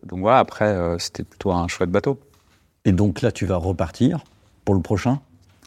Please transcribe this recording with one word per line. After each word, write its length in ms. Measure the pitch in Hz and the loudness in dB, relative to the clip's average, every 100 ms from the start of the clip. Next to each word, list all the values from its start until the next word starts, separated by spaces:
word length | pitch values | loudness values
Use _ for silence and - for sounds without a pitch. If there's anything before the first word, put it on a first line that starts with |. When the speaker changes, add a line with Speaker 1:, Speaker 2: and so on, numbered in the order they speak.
Speaker 1:
Donc, 160 | - 90 | -14 -4
voilà, 180 | 101 127 | 2 4
après, 280 | - - 107 | 2 0 0
euh, 320 | 95 85 85 | 2 0 -2
c'était 260 | - - | -6 -10
plutôt 280 | - - 101 | -12 -6 -2
un 140 | 87 87 | -2 -2
chouette 220 | - 90 | -2 0
bateau. 300 | 98 139 135 _ _ _ _ _ _ | 0 0 -4 _ _ _ _ _ _
Speaker 2:
Et 80 | 113 | 0
donc 300 | 90 104 95 | 4 2 2
là, 100 | 120 | -2
tu 140 | - 92 | -2 -2
vas 100 | 90 | -2
repartir 640 | 87 85 85 - 127 165 - _ _ _ - | -2 -2 -4 0 0 0 -8 _ _ _ 0
pour 80 | |
le 80 | 98 | 0
prochain ? 380 | - 101 117 139 _ _ _ _ | 2 -2 0 -2 _ _ _ _